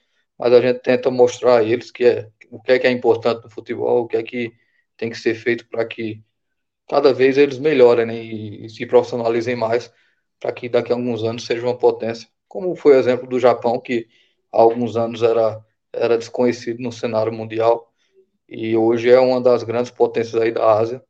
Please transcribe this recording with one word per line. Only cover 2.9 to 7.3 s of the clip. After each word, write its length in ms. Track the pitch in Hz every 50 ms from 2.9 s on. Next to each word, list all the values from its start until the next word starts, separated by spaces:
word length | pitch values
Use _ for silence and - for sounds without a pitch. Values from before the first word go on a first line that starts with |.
importante 520 | 127 123 123 117 107 113 - 120 117 117 117
no 80 | 113
futebol, 520 | - - 110 - 117 113 120 120 123 120 117
o 40 |
que 100 | 113 -
é 60 | 113 117
que 300 | - - 123 120 110 - _ _ _ _ _ _ _ _
tem 140 | - 113 113
que 80 | 113 -
ser 160 | - 117 110
feito 340 | 110 - 120 120 120 - _
pra 160 | - 117 113
que 380 | - - - 113 110 107 110 - _ _ _ _ _ _ _ _ _ _ _ _ -
cada 240 | - 139 143 143 123
vez 240 | 117 131 135